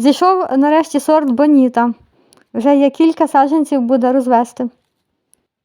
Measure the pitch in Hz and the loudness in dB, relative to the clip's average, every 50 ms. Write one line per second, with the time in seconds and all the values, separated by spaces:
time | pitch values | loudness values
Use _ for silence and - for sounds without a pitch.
0 | 226 285 262 - 359 370 381 370 359 - 254 269 277 294 302 320 311 - - 285 | 0 0 0 2 0 0 0 0 -2 -2 -2 0 0 2 2 0 0 -2 -4 -4
1 | - - 311 320 302 269 240 233 294 302 302 277 254 247 247 240 233 240 226 _ | -2 0 0 0 0 -2 -2 0 2 2 2 2 2 2 0 -2 -2 -2 -4 _
2 | _ _ _ _ _ _ _ _ _ _ - 226 220 277 285 277 277 277 - - | _ _ _ _ _ _ _ _ _ _ -8 -4 0 2 2 2 2 0 0 0
3 | 320 320 320 - 330 277 - 277 269 277 302 320 294 - 285 269 240 233 269 262 | 0 0 0 -2 -2 0 0 0 0 2 0 -2 -2 -2 -2 -2 -2 -2 -2 0
4 | 240 247 254 277 247 254 247 233 240 240 - - 247 240 _ _ _ _ _ _ | 0 0 0 0 0 0 0 0 -2 -2 -6 -10 -10 -10 _ _ _ _ _ _
5 | _ _ _ _ _ _ _ _ _ _ _ _ | _ _ _ _ _ _ _ _ _ _ _ _